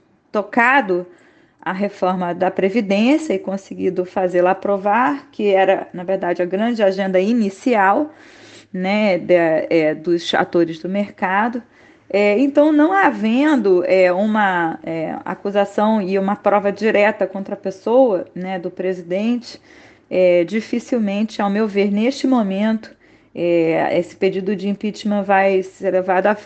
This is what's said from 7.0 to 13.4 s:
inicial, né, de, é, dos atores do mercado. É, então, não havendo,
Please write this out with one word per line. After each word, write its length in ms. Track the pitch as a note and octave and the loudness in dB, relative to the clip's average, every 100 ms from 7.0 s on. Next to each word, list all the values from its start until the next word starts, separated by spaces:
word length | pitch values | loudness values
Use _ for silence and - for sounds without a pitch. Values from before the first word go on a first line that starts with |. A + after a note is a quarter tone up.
| F#3+ F#3 | 0 0
inicial, 920 | F#3+ A#3+ G3+ - - A3+ F#3+ G#3+ D4+ - - - - - - | 2 0 -2 -2 0 2 4 2 -2 -8 -20 -20 -20 -20 -12
né, 460 | F#3+ F#3 G#3 G#3+ F3+ | -6 -2 0 2 0
de, 160 | - | 2
é, 600 | F3 E3 D#3 - E3 D#3 | 2 4 2 2 2 2
dos 400 | D#3 D#3 E3+ E3+ | 0 -2 -2 0
atores 440 | - E3+ F3 E3 E3 | 0 0 0 0 -2
do 80 | F3+ | -6
mercado. 720 | G3 G3+ - F#3+ F#3+ A#3 A#3+ - _ - _ - | -6 -6 -6 -2 0 -2 -4 -12 _ -20 _ -4
É, 280 | G3 G#3 G#3 | 0 2 2
então, 340 | C#4 C#4+ D4+ | 2 2 4
não 200 | D4+ D#4 | 4 4
havendo, 920 | G4 F#4 G#3+ G#3+ A#3+ | 4 2 0 0 2